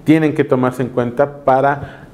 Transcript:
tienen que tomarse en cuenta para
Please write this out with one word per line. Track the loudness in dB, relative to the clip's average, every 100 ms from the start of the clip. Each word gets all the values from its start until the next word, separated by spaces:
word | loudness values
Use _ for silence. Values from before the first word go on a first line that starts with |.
tienen | 2 2 2
que | 0
tomarse | 0 0 0 -2
en | -4
cuenta | -4 -2 -2 -2 -2
para | 0 2 2 -2 -8 -16 -18